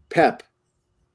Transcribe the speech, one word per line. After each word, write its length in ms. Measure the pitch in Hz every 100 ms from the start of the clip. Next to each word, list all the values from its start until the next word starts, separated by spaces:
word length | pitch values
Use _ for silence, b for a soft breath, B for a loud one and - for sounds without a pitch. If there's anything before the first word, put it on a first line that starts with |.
| _
Pep. 340 | - 151 - _ _ _ _ _ _ _